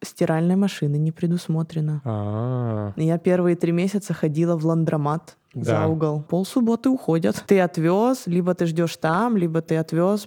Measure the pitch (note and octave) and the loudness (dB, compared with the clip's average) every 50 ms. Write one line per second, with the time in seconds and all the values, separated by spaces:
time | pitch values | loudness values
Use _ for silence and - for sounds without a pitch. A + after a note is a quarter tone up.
0 | - - - - F3 E3+ D#3+ D#3+ E3+ F3 F#3 G3 G3+ F#3+ - - D#3 C#3+ C#3+ D3+ | -16 -16 -4 -2 0 0 2 2 2 2 2 2 2 0 0 -2 -2 -2 0 0
1 | D#3 D#3+ D#3+ - F3+ E3 F3 F3 - - D#3+ D#3+ E3 D#3+ - D#3+ D3+ D3+ D3+ D3 | 0 -2 -2 -2 -2 -2 -2 -2 -2 -2 -2 -2 -2 -4 -4 -4 -4 -2 -4 -4
2 | C3+ B2 G#2+ G#2 G#2 G#2 G#2+ A2 A#2 B2+ B2+ B2 A#2+ A#2 A2 G#2+ G#2 G2+ G2 - | -4 -4 -4 -2 -2 -4 -4 -4 -2 -2 -2 -2 -2 -2 -2 -2 -4 -6 -4 -2
3 | D#3+ D#3+ E3 E3+ - F#3 F3+ F3+ F3 F3+ E3+ F3 - E3+ E3+ E3+ F3+ G3 G3+ G3+ | 0 0 0 0 2 2 2 4 4 2 2 2 0 0 0 0 0 -2 -2 -4
4 | F#3+ - E3+ - - D#3 C#3+ D#3 E3+ E3+ E3+ D#3+ D#3 D#3+ E3 E3 D#3+ D#3+ D#3+ D3+ | -4 -4 -4 -2 -2 -2 0 0 0 0 0 0 0 0 0 2 0 0 0 0
5 | C#3+ D3 D3+ E3 - - - _ _ _ - B2 A2+ A2 A2+ G#2+ - D#3+ D#3+ D#3 | 0 -2 -2 -4 -6 -12 -20 _ _ _ -10 -6 -2 0 2 2 2 0 0 0
6 | D#3+ D3+ D3+ D3+ D3+ - E3+ F3 G3 - - C4+ A#3 A3+ A#3 A3+ - C4+ C4 B3+ | 0 -2 -2 -4 -4 -2 -2 -2 -2 0 0 0 2 2 0 2 0 0 0 0
7 | - - D#3+ E3 E3+ G3+ G#3 - - - G3+ F#3+ F3+ F3 - E3+ D#3 E3 F3+ G3+ | 0 0 0 2 2 0 -2 -4 2 4 4 4 4 2 0 0 2 2 2 4
8 | A3+ B3+ C4 B3+ - F3+ E3+ F3+ F3 F#3 F3+ - F3 E3+ D#3+ E3 E3+ D#3+ - - | 2 2 0 0 -2 -2 0 0 0 0 0 0 0 -2 0 0 -2 -2 -2 -2
9 | - D#3+ D#3+ F#3 A3+ B3 A3+ G3 F3 E3 D#3+ E3 D#3+ - D#3 D#3+ D#3+ - D#3+ E3 | -2 0 0 2 2 2 2 2 0 0 0 -2 -2 0 -2 -2 0 0 0 2
10 | F3 F#3+ G#3 G#3 G#3 | 2 2 2 0 -4